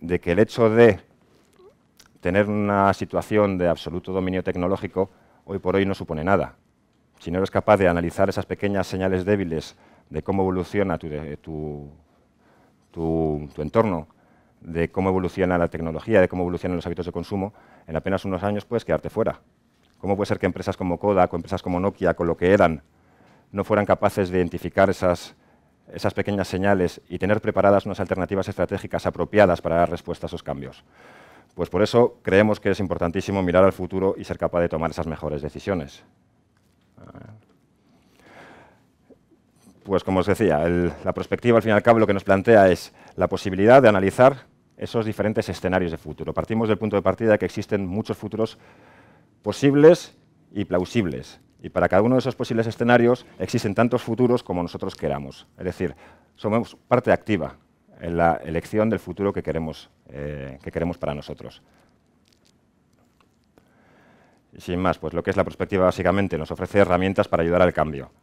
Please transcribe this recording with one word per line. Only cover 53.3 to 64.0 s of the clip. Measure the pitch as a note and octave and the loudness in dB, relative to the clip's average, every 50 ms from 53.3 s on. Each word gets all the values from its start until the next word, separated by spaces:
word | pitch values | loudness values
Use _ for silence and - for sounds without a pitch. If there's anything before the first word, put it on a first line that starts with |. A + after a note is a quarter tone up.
| - - | -12 -10
existen | F#2 F2+ - A2+ - G#2 F#2+ | -6 -4 -2 -2 -2 0 2
tantos | A2+ A#2+ A#2 B2 A#2 | 2 2 2 2 -2
futuros | - A#2+ A2+ A2+ B2 A#2 B2 A#2 - | -2 -4 0 2 2 2 2 0 -2
como | - F2+ F2 | -4 -4 -4
nosotros | F2 E2+ - - F#2+ F#2+ - | -4 -6 -8 -10 -10 -10 -8
queramos. | - - D2+ C2+ C#2+ C#2 C2+ - - - _ _ - | -6 -4 -4 -4 -4 -8 -10 -16 -18 -20 _ _ -10
Es | - | -8
decir, | F2+ - - F#2 D2+ C2+ - - - - _ _ _ _ | -8 -6 -4 -6 -6 -6 -10 -20 -20 -20 _ _ _ _
somos | _ - G#2+ G#2+ A#2 A2+ - - - _ - | _ -4 -2 -2 -2 -2 -6 -10 -20 _ 0
parte | B2 B2 - A2 | 0 2 4 2
activa | F#2 - - - G#2 E2+ D2 C2+ - - _ _ _ _ _ _ _ - | 2 2 0 -2 -2 -2 -2 -6 -10 -16 _ _ _ _ _ _ _ -12
en | E2+ E2+ E2+ | -10 -6 0
la | E2+ E2+ E2+ D#2 - | 2 2 2 2 0
elección | C2 D#2+ D#2+ E2 - - G#2+ G#2+ G#2+ A2+ | -4 -6 -6 -6 -6 -4 -2 0 0 0
del | G#2 F2 | -2 -4
futuro | - F2+ E2 - G2 G2+ | -6 -10 -6 -4 -4 -2
que | - F2+ | -2 -4
queremos, | - D#2+ D2+ D#2+ E2 D#2 D2+ - - _ _ _ _ - | -6 -6 -6 -4 -6 -8 -10 -12 -18 _ _ _ _ -18
eh, | - C#2+ D2 D2 D2 C#2+ C2+ C2+ C2 C2+ | -14 -12 -12 -10 -10 -10 -12 -14 -16 -16
que | - E2+ | -16 -10
queremos | - D#2+ E2 F2 F2 | -6 -4 -4 -4 -6
para | - - D2 - | -6 -6 -8 -8
nosotros. | F#2+ - - D2+ - - - - _ _ _ _ _ _ _ _ _ _ _ _ _ _ _ _ _ _ _ _ _ _ _ _ _ _ _ _ _ _ _ _ _ _ _ _ _ _ _ _ _ _ _ _ _ _ _ _ _ | -8 -10 -14 -16 -16 -18 -20 -20 _ _ _ _ _ _ _ _ _ _ _ _ _ _ _ _ _ _ _ _ _ _ _ _ _ _ _ _ _ _ _ _ _ _ _ _ _ _ _ _ _ _ _ _ _ _ _ _ _